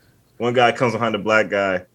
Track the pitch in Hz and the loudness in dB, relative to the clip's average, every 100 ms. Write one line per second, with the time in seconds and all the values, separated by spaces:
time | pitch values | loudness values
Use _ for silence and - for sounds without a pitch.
0 | _ _ _ - 117 123 120 117 127 110 | _ _ _ -8 -2 2 2 2 -2 -2
1 | 113 107 98 110 104 101 98 92 - | -4 -4 0 2 2 0 0 -2 -6